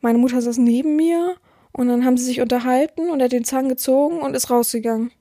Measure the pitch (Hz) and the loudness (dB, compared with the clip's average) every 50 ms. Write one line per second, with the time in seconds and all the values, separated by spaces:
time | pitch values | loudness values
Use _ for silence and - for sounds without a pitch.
0 | - 233 233 240 240 262 247 247 240 240 233 233 247 240 233 247 277 311 302 302 | 0 2 2 4 2 2 2 0 -2 -2 0 2 2 2 2 2 0 0 0 2
1 | 320 330 339 339 339 359 359 359 _ _ _ _ _ _ _ - 247 247 240 240 | 2 2 2 0 0 -2 -4 -8 _ _ _ _ _ _ _ -4 -2 0 0 2
2 | 247 254 254 247 247 254 254 247 254 226 247 247 233 254 254 254 294 311 _ - | 2 2 2 2 0 -2 -2 -2 -2 0 -2 -2 0 0 2 2 0 0 _ -6
3 | 330 349 330 277 254 247 247 247 240 - 269 262 262 269 262 254 - - 262 269 | -4 -4 0 0 0 2 2 0 -2 -2 -4 -2 -2 -2 -4 -4 0 2 2 2
4 | 285 294 339 339 285 277 277 262 247 - 247 240 240 - - 233 220 233 226 220 | 2 2 0 -4 -6 -4 -4 -4 -2 0 0 0 0 0 -4 -4 -4 -2 -4 -2
5 | 226 240 _ _ | -4 -6 _ _